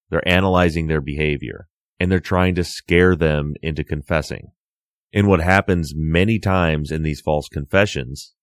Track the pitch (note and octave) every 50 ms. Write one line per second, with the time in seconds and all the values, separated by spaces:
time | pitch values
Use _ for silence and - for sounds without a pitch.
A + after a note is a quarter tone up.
0 | _ - E2+ E2 - - F2+ F#2 F#2+ F#2+ F#2 F2+ F2+ F2 D#2 E2 D#2+ D#2 D#2 D2+
1 | C#2 D2 C#2+ D2 D#2 D2+ D2 C#2 C#2+ A1+ - - - _ _ _ _ _ _ -
2 | F#2 F#2 F#2+ F2+ - - G2 F2+ F2+ F#2 F2+ F2 E2+ - - - - - F2 E2+
3 | F2+ F#2 F#2 D#2 E2 D#2 D2+ D2 D2 D2 D2 - - D#2+ D2+ D2+ D2 - D2+ D2+
4 | D2 - E2+ D#2 D2+ - - - - - _ _ _ _ _ _ _ _ _ _
5 | _ _ - G#2 G2+ G2 F#2+ E2+ E2 F2+ F#2+ G2 - - F#2 F2 D#2+ C#2+ C#2+ D#2
6 | D#2 D#2 D#2+ E2+ F#2+ G#2+ A2+ G#2 - G2+ F#2+ F#2 F2 D#2+ D#2 D2+ D2+ D2 D#2+ D#2+
7 | D#2+ D#2 D2 - - - D2+ D2+ C#2+ - - D#2 C#2+ - - F#2+ G#2 G2+ - -
8 | B1+ B1 C#2 - - - _ _